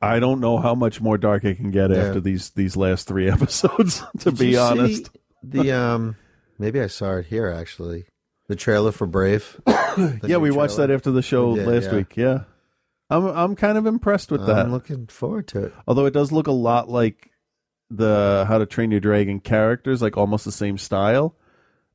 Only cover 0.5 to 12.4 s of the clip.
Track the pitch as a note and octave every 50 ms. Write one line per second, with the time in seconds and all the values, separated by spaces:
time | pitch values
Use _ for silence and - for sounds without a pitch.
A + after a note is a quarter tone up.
0.5 | A#2 A2+ - B2 A#2 B2 B2 A2+ G#2 - A2 A2+ A2 G#2 F#2 G#2+ G#2 G2 G2 G2+
1.5 | F#2+ F#2 - G2+ F#2+ G2 G2 F#2+ F#2+ G2 G#2 G2+ F#2+ G2+ F2 G2 F#2+ F2+ F#2 -
2.5 | - - G2 F#2+ F2+ F#2+ G2 F#2 F#2 F2+ - - F#2 F#2+ F#2 F#2+ G2 - - -
3.5 | - - - - - - A3+ F3+ D#3+ - - - - - - F3+ C#3 A#2 C3 B2
4.5 | B2 A#2+ B2 A#2+ A#2+ A#2 B2 A2+ G#2+ A2 A2+ - - - _ _ _ _ - B2+
5.5 | C3+ C3+ C3+ C#3 C3 B2+ B2 A#2+ A#2+ A#2 A2+ A2+ G#2+ - _ _ _ _ _ _
6.5 | _ - G#2 G#2+ A2 C#3 A#2+ F#2+ - - G#2 G2 F#2+ F#2 F2 D#2 G#2 A2 A#2 F#2+
7.5 | F2 E2 E2+ - - - E2+ E2+ E2+ E2+ F2+ - _ _ _ _ _ _ _ -
8.5 | G#2 F#2+ - - A2 G#2 G#2 A2 G#2 - G#2+ F#2 E2+ F#2+ F#2+ F#2+ G2+ G#2+ - -
9.5 | - - - - A3 - - - - - F#3 D#3+ C3 A2 - - E3+ F3 D#3 D3
10.5 | C#3 C#3+ D3 C#3+ G2+ G#2+ D3 C3+ C#3 C3 - C#3+ C3 B2+ B2+ - - B2+ A#2+ A#2+
11.5 | A#2 G#2+ G2+ A2+ A#2 A#2+ G2+ F#2+ G2+ G#2 G2 - - - A#2 C3 C3 C3+